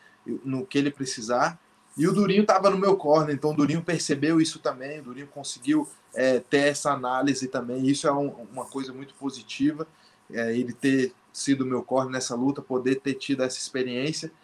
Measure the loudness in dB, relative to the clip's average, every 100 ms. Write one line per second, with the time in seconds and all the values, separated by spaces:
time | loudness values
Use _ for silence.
0 | -20 _ -10 -8 -4 -6 -2 0 0 -2
1 | -8 -8 -2 2 2 -2 _ _ _ 0
2 | 2 4 4 4 6 6 4 4 4 4
3 | 4 4 4 0 0 2 2 2 -2 -4
4 | -2 0 2 4 2 0 -6 -6 -10 -12
5 | -14 -16 -16 -14 -12 -8 0 0 0 -10
6 | _ 0 2 2 2 2 2 2 -2 -2
7 | -2 0 0 0 -2 -6 -6 -2 0 2
8 | 2 0 -2 -6 -14 -12 -10 -8 -10 -12
9 | -18 -10 -8 -8 -12 -2 0 0 -8 _
10 | _ _ _ -6 -2 0 -2 -2 2 2
11 | 0 -4 _ -8 0 0 0 -2 0 -2
12 | 0 -4 -4 -2 0 -2 -4 -2 0 0
13 | -2 -6 -4 -2 -2 -4 -8 -4 -4 -2
14 | -4 -4 -10 -14